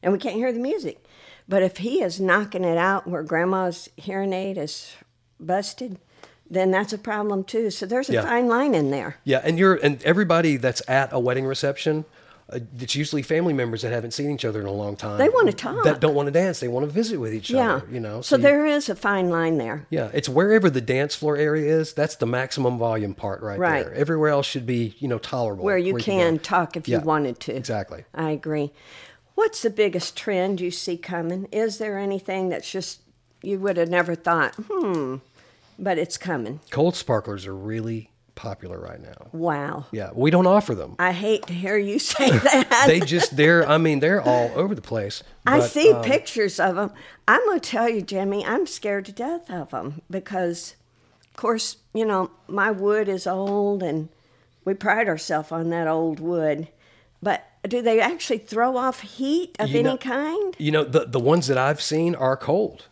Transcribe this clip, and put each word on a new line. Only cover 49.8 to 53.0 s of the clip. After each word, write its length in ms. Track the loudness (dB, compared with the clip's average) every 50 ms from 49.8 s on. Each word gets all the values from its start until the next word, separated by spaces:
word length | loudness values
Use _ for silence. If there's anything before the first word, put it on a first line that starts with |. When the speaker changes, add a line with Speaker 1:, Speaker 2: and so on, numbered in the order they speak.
| -8 -8 -10 -12 _ _
Speaker 1:
because, 640 | -10 -8 -8 -6 -4 -2 -2 -2 -4 -6 -10 -16 -18 _ _ _ _ _ _ _ _ _ _ _
of 60 | _
course, 420 | -4 -2 -2 0 0 -2 -6 -8 _ _ _ _
you 120 | -2 0
know, 260 | 0 2 0 0 -2 -6 _ _ -8
my 240 | -2 0 0 0
wood 360 | 0 0 0 2 2 2